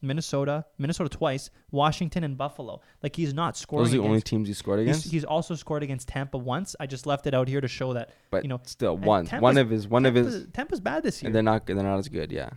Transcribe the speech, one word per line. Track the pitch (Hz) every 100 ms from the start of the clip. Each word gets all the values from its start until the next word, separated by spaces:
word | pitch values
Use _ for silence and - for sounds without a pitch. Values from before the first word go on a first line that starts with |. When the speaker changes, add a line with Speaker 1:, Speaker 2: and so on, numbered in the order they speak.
Speaker 1:
Minnesota, | 135 151 - 139 139 147 - -
Minnesota | 143 170 156
twice, | - 160 135 - _ _
Washington, | 139 151 - 170 180
and | 151 131
Buffalo. | 139 - 113 - _ _
Like, | 147 -
he's | 147
not | 143 165 -
scoring | - 147 117
Speaker 2:
Those |
are | 123
the |
only | 104 110
Speaker 1:
against | -
Speaker 2:
teams | 113 101
he |
scored | 101 104 101
Speaker 1:
he's, | 117 151
Speaker 2:
against? | 165
Speaker 1:
he's | 160
also | 151 156 165
scored | 165 - 151
against | 139 131 -
Tampa | 135 139 131
once. | 123 139 202 -
I | 135
just | 131 143
left | 139 147
it |
out | 131 131
here | 139
to | 131
show | - 131
that, | 123 113 _ _
Speaker 2:
But | 95
Speaker 1:
you | 131
know, | 127
Speaker 2:
still, | - - 104 85
Speaker 1:
and | 104
Speaker 2:
one. | 101
Speaker 1:
Tampa's, | 82 -
Speaker 2:
One | 123 139
of | 117
his, | 110 101
one | 120
of | 131
his | 120 120
Speaker 1:
Tampa's, | 240 -
Tampa's | - 294 285
bad | 208 311
this | 311 -
year. | 233
Speaker 2:
And |
they're | 110
not, | 110 110
they're | -
not | 98 98 98
as | 139
good, | 85 78
yeah. | - -